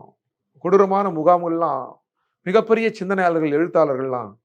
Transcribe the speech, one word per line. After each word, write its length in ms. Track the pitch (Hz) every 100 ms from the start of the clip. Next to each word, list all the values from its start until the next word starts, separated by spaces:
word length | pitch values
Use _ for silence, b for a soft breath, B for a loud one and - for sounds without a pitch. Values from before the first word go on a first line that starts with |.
| - _ _ _ _ _
கொடூரமான 460 | 170 196 196 196 202
முகாம்கள் 440 | 156 156 175 175 165
எல்லாம், 260 | 165 135 127 - _ _ _ _ -
மிகப்பெரிய 440 | 202 220 220 226
சிந்தனையாளர்கள், 640 | 220 180 190 180 165 156 147
எழுத்தாளர்கள்லாம் 760 | 175 170 151 131 131 127 107 101